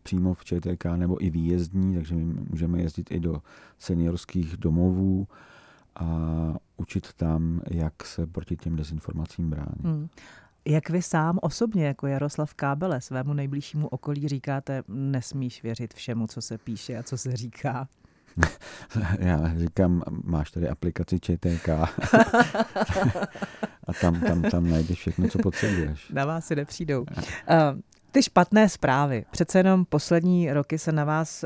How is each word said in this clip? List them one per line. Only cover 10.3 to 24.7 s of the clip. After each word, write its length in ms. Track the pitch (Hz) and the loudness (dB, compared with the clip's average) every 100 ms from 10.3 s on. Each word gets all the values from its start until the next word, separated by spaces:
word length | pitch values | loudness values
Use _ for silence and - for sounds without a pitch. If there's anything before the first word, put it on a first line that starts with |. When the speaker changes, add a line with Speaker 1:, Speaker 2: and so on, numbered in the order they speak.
| - - _ | -20 -20 _
Speaker 2:
Jak 260 | - 151 - | 0 0 2
vy 120 | 175 | -2
sám 360 | - 165 160 180 | 0 0 2 0
osobně, 440 | 160 - 233 202 147 | -2 -2 -2 0 0
jako 200 | 139 139 | -2 -2
Jaroslav 480 | 135 147 - 151 | -2 -2 -2 -6
Kábele, 460 | - 139 143 185 127 | -4 -4 -2 -2 -4
svému 320 | - 127 135 | -4 -4 -2
nejbližšímu 540 | 143 139 143 - 151 - | -2 -2 -6 -6 -4 -4
okolí 400 | 139 - 143 147 | -4 -6 -4 -4
říkáte: 540 | 135 - 135 - 135 - | -4 -4 -6 -4 -6 -6
„Nesmíš 720 | 127 135 135 - 139 127 - | -4 -2 -2 -4 -6 -6 -6
věřit 320 | 113 117 113 | -8 -6 -8
všemu, 320 | - - 117 110 | -10 -6 -4 -4
co 140 | 117 | -6
se 160 | - 113 | -10 -10
píše 400 | - 107 - 117 | -8 -10 -8 -10
a 40 | |
co 160 | - 127 | -6 -6
se 180 | 131 123 | -4 -4
říká“? 520 | 120 - 139 127 135 _ _ _ _ - | -6 -6 -6 -4 -8 _ _ _ _ 0
Speaker 1:
<laughs> 800 | - - - - - 110 87 98 | 0 0 -16 -18 -6 -4 0 0
Já 400 | 90 78 82 82 | 2 2 2 0
říkám: 440 | 85 - 90 87 - - | 0 2 4 4 0 -6
„Máš 260 | - 80 78 | -2 -2 -2
tady 180 | 85 85 | -4 -4
aplikaci 520 | - 87 - 85 92 | -2 -4 -2 -2 -2
Č 160 | - 85 | 0 0
T 220 | 87 85 | 0 -2
K.“ 100 | - | 0
<laughs> 200 | 78 78 - - 226 226 240 240 208 220 190 214 285 156 - - - - - - - - | 0 0 -2 4 6 6 6 4 2 -2 -2 -2 2 0 0 -6 -8 -12 -8 -10 -8 -8
A 60 | - | 0
tam, 200 | 87 85 | 2 2
tam, 220 | 85 87 | 2 2
tam 280 | 82 87 85 | 2 2 4